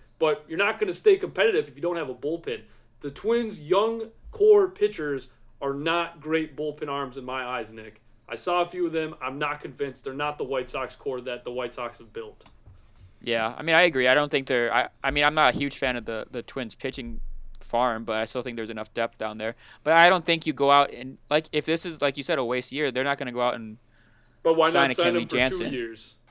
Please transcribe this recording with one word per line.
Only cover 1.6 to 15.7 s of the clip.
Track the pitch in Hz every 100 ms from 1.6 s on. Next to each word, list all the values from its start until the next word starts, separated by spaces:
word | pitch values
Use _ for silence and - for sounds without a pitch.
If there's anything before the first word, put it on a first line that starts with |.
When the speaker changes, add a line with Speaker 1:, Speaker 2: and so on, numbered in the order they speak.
| 143
Speaker 1:
if | 127
you |
don't | 170 170
have | 139
a | 120
bullpen. | 143 165 151 113 104 - _ _
The | 147
Twins' | - 208 233 226 160
young | 147 185 220 226 220 - -
core | - 214 208 185
pitchers | - 208 208 147 139 - - - -
are | 139
not | 139 156 170 170 156
great | 156 160 151 135
bullpen | 151 143 147
arms | 143 135 131
in | 127
my | 131 123
eyes, | 123 110
Nick. | 113 107 - _ _ -
I | -
saw | - 175
a | 170
few | 180 170
of |
them. | 160 160 -
I'm | 131 139
not | 147 147
convinced. | 147 - 139 131 139
They're |
not | 135 147 147
the | 131
White | 131 123
Sox | 135 123 -
core | 139 127
that | 123 120
the | 123
White | 123 120
Sox | 123 120 -
have | 113
built. | 113 110 - - - - - - - - -
Speaker 2:
Yeah, | 120 113 113 -
I |
mean, | 160 160
I |
agree. | 175 131 127
I |
don't | 135 147
think | 139 135
they're, | 127 117
I, | 117 123 _
I | 139
mean, | 147 147
I'm | 156
not | 139
a | 123
huge | 139